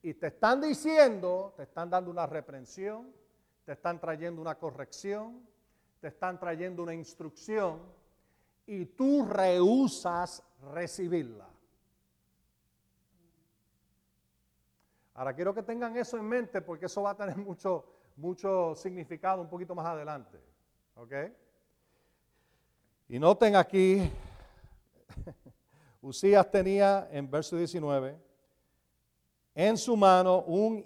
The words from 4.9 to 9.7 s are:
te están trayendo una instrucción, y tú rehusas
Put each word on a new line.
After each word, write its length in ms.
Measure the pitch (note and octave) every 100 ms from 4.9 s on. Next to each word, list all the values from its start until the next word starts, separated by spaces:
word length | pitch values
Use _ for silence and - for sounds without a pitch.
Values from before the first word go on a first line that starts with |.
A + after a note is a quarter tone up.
| - G3 G#3 A3+ B3 - _ _ _ _ _
te 80 | D3+
están 320 | - F#3 F3
trayendo 420 | F3+ E3 F3+ F3
una 100 | E3+
instrucción, 880 | E3 - - D#3 - - A3 F#3 D#3+ - _ _ _ _ _ _ _ -
y 200 | G3+ E3+
tú 380 | - C4+ C#4+
rehusas 1160 | A3 G3+ F#3 F3+ F#3